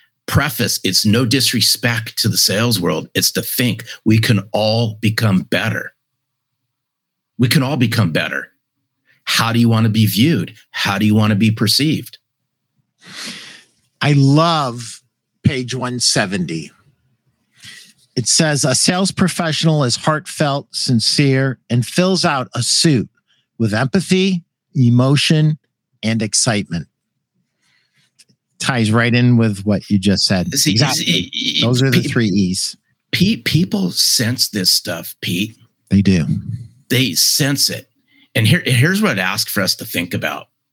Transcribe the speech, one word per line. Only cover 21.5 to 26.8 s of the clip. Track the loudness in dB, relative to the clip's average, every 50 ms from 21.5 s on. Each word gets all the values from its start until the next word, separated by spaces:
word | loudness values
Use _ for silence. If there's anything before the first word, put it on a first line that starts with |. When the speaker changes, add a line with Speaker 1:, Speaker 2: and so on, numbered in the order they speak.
| -4 -6 _ -2
Speaker 2:
and | -2 -2 -2
fills | 0 0 0 2 2 2 0 0
out | 0 0 -2 -4 -6 -6
a | -4
suit | -4 -2 0 2 2 2 2 2 0 -4 _ _ _ _ _ _ _ _ _ -4
with | -2 0 0
empathy, | 0 0 0 0 -2 0 0 0 0 2 0 0 -2 -6 _ _ _ _ _ 0
emotion, | 2 4 4 4 4 4 4 2 2 2 2 2 2 2 2 0 -2 _ _ _ _ _ _ _ _
and | -4 -4 -2 -2
excitement." | -2 -2 -2 -2 0 0 0 -2 -2 -4 -6 -8